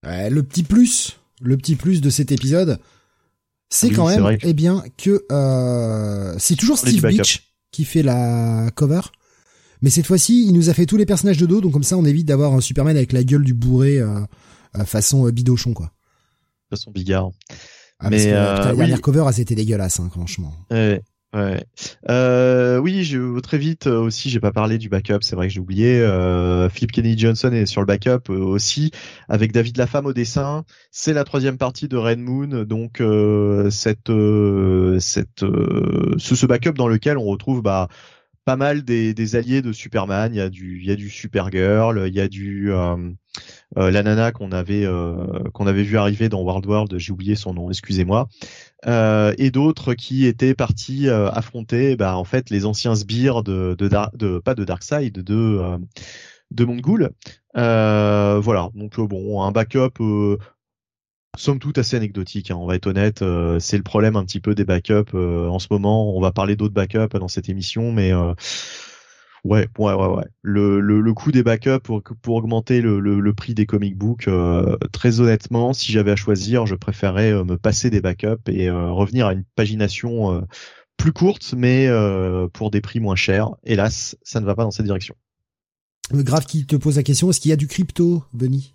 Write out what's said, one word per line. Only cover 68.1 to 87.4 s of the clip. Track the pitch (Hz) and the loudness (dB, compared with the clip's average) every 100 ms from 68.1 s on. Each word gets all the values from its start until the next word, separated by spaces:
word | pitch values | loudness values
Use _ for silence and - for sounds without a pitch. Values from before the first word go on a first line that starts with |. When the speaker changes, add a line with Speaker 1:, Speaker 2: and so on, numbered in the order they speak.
Speaker 2:
euh, | 90 85 85 - - - - - - _ _ _ _ | 2 0 -4 -8 -12 -12 -18 -20 -20 _ _ _ _
ouais, | - 104 110 - | 0 2 2 0
ouais, | 104 | 0
ouais, | 98 95 | 2 0
ouais. | 90 - _ | -2 -6 _
Le, | - 101 101 101 | -2 2 2 2
le, | 101 104 | 4 2
le | 110 | 2
coût | 110 - | 0 2
des | 127 | 2
backups | 117 113 135 131 | 2 2 0 0
pour, | - 110 - 113 | -2 -8 -8 -12
pour | - 113 | -4 -2
augmenter | 113 113 113 123 | 0 -2 0 2
le, | 117 101 | 2 2
le, | 101 101 | 2 2
le | 101 | 2
prix | 104 - | -2 -4
des | 110 104 | -2 0
comic | 107 101 95 | 0 -2 -2
books, | 104 117 - | -4 -2 0
euh, | 92 87 87 - - - | 0 2 2 0 -2 -4
très | - 123 113 | 0 0 4
honnêtement, | 120 110 - 120 120 | 4 2 0 -2 -2
si | 135 - | -2 -2
j'avais | 110 101 | 0 2
à | 101 | 0
choisir, | 101 101 98 123 110 | 0 -2 0 -2 -2
je | 92 | -4
préférerais, | - 98 98 92 110 | -6 -4 -2 2 2
euh, | 104 | 2
me | 90 87 | 0 -2
passer | 110 101 123 | 0 0 0
des | 104 | 0
backups | 95 87 107 117 - | 0 -4 -4 -4 -4
et, | 98 90 | -2 -2
euh, | 87 87 | -2 -2
revenir | 90 101 123 110 | -2 0 0 0
à | |
une | 95 95 - | -2 -6 -4
pagination, | 104 107 101 - 123 117 104 | -2 0 -2 -4 -6 -4 -2
euh, | 87 92 - - - _ - | -4 -6 -14 -20 -20 _ -2
plus | 160 | -2
courte, | - 180 202 - 127 | 2 0 0 -6 -2
mais, | 123 127 135 | 2 4 4
euh, | 117 104 95 92 90 90 | 2 2 0 -2 -2 -4
pour | - 107 | -4 -4
des | 104 | -4
prix | 104 117 | -4 -6
moins | 107 92 | -2 -2
chers. | - 95 110 - | 0 0 0 -6
Hélas, | - 107 107 - - - | -2 0 0 -2 -10 -14
ça | - 117 | -8 -6
ne | 101 | -4
va | |
pas | 98 | -2
dans | 113 | -2
cette | - 107 | -2 -4
direction. | 98 95 - _ _ _ _ _ _ _ _ - | -4 -6 -18 _ _ _ _ _ _ _ _ -4
Speaker 1:
Le | 139 | -2
Graf | 127 151 143 | 0 -2 -2
qui | 156 | -6
te | 135 147 | -2 0
pose | 151 | 2
la | 143 | 0
question, | 139 135 180 | 2 2 2
est-ce | 160 | 2